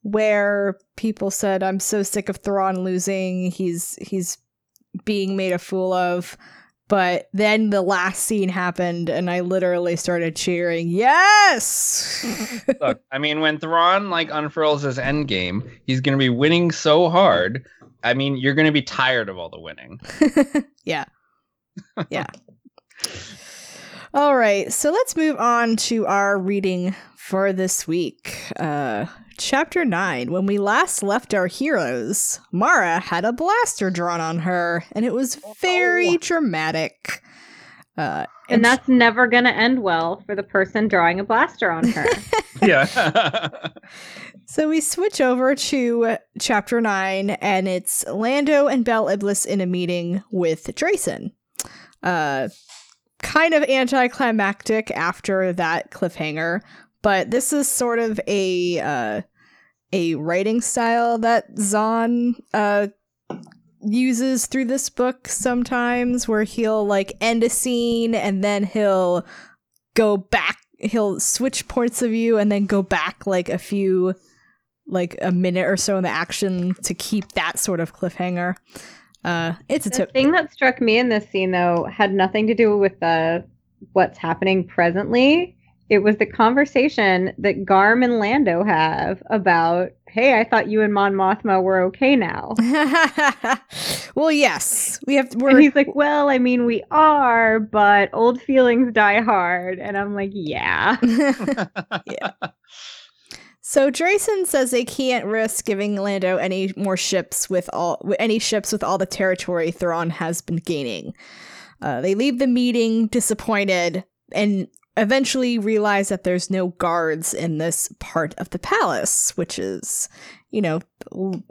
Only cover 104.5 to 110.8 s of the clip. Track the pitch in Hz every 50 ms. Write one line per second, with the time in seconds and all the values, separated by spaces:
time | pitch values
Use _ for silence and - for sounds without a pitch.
104.5 | - 285 262 240 254 240 240 - - - 269 262 254 240 - 196 214 220 220 220
105.5 | - - - - 208 196 208 208 208 202 196 202 202 196 180 180 185 156 127 190
106.5 | 185 190 190 196 190 - 202 196 190 185 - - - 185 170 _ - - - -
107.5 | 190 180 175 - - - 170 170 - - - 190 202 - 220 226 220 226 - -
108.5 | 220 208 196 - - 202 - - 185 185 190 190 - - 202 190 185 180 - -
109.5 | 180 170 160 165 170 - 185 175 165 170 165 170 160 - 170 160 170 - _ -
110.5 | 170 165 - - 175 143